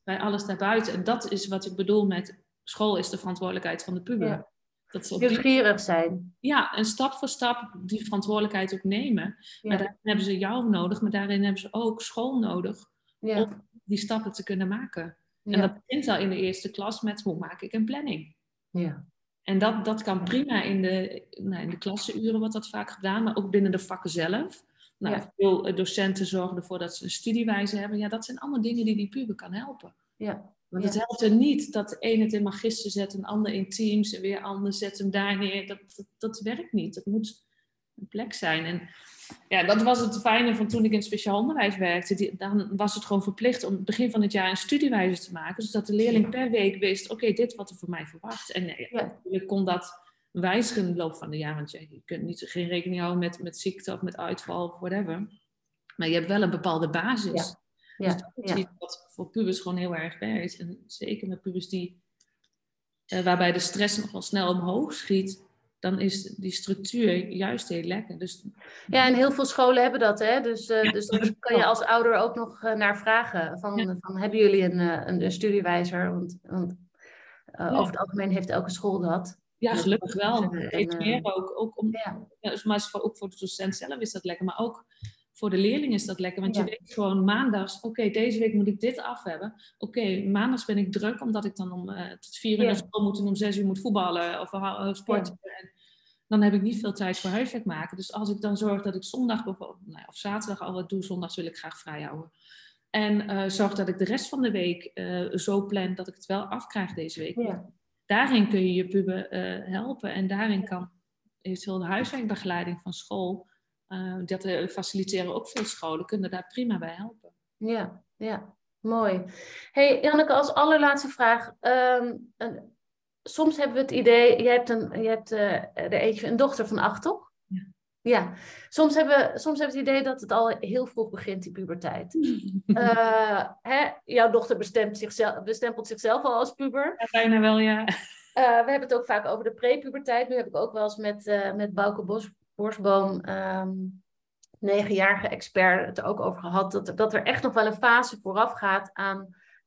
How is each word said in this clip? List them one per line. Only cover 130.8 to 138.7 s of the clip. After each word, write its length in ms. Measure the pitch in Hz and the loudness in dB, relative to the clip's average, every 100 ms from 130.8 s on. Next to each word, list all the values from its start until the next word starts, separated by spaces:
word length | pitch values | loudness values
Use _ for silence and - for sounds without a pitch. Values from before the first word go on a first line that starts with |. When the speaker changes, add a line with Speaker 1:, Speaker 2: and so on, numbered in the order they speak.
Speaker 2:
vroeg 240 | - 226 214 | -2 -4 -4
begint, 340 | 196 208 190 | -4 -8 -8
die 80 | 180 | -8
puberteit. 640 | 185 185 175 170 - 175 | -10 -8 -6 -6 -6 -4
Speaker 1:
<laughs> 380 | 320 262 214 196 190 | 0 0 0 -4 -4
Speaker 2:
Eh, 840 | - 226 240 226 226 220 214 202 - - | 2 4 6 6 6 6 4 2 -2 -8
hè, 280 | 233 269 285 - | 0 2 2 -2
jouw 240 | - 240 226 | 0 6 6
dochter 280 | 226 233 226 | 6 2 -2
bestemt 400 | - 226 208 - | 2 2 2 -2
zichzelf, 460 | 208 - 214 - | -8 0 0 0
bestempelt 440 | 190 220 233 226 214 | -6 -2 -4 -4 -10
zichzelf 360 | 220 220 262 | -4 2 2
al 100 | 277 | 2
als 180 | 233 262 | 2 0
puber. 420 | - 269 269 302 269 | -2 -4 0 -2 -2
Speaker 1:
Ja, 100 | 226 | 0
bijna 280 | 226 226 220 | 2 6 6
wel, 200 | 220 220 | 6 6
ja. 260 | 220 214 | 4 2
Speaker 2:
Eh, 100 | 220 - - - - - 247 233 | 0 -4 -8 -20 -4 4 6 6
we 60 | 240 | 6